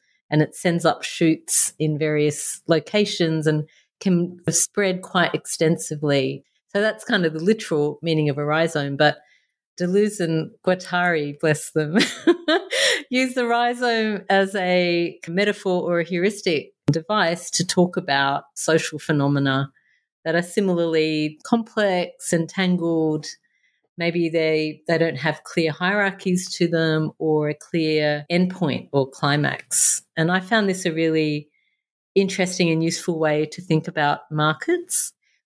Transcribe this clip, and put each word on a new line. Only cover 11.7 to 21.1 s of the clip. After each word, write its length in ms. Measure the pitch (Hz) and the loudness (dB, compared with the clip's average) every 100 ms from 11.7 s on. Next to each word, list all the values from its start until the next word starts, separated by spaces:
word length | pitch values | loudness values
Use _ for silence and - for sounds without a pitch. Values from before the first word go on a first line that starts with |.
them, 280 | 160 151 185 - - - 349 - | -2 0 0 0 0 0 0 2
<laughs> 560 | 339 - - 554 466 294 | -2 0 0 2 0 0
use 240 | 247 262 | -2 0
the 120 | 254 240 | -2 0
rhizome 760 | 233 240 240 247 226 220 208 190 | 0 0 0 0 0 0 -4 2
as 260 | 196 196 | 2 2
a 640 | 202 180 180 175 170 170 - - | 0 0 2 2 2 0 -4 -6
metaphor 540 | 175 208 202 190 180 | 0 0 -2 -2 -2
or 180 | 160 170 | 0 -2
a 40 | |
heuristic 680 | 165 180 190 220 - 151 - _ - | -2 0 0 0 -2 -2 -4 _ 0
device 600 | 151 160 214 170 175 - | 0 0 0 0 -2 -4
to 140 | - 180 | -4 -2
talk 300 | - 175 180 | 2 2 0
about 480 | - 139 139 143 - | -2 0 0 -2 -6
social 440 | - - 160 - 151 | -8 0 0 0 -8
phenomena 720 | - 151 143 143 139 135 139 - _ _ _ _ | -2 0 2 2 2 0 -2 -8 _ _ _ _
that 100 | 160 | -2
are 80 | 165 | -2
similarly 960 | 180 - 196 175 165 160 156 | 0 -2 0 0 2 2 2